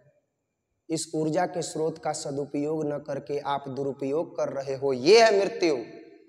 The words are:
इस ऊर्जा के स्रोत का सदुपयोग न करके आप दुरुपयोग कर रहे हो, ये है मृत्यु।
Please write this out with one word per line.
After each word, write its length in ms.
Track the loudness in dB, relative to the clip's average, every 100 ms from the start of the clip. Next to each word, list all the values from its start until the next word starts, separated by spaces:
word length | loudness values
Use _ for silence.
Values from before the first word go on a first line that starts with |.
| _ _ _ _ _ _ _ _ -8
इस 220 | -6 -4 -2
ऊर्जा 300 | 0 0 -2
के 160 | -4
स्रोत 420 | -6 -4 -4 -4
का 100 | -6
सदुपयोग 720 | -6 -6 -6 -4 -4 -2 -2 -4
न 140 | -6
करके 400 | -6 -10 -6 -6
आप 300 | -4 -4 -4
दुरुपयोग 680 | -6 -6 -4 -4 -4 -4 -4
कर 120 | -4
रहे 260 | -4 -6 -2
हो, 180 | -2
ये 300 | 2 8 8
है 160 | 10 6
मृत्यु। 380 | 2 2 2 2 -4 -16 -20 -20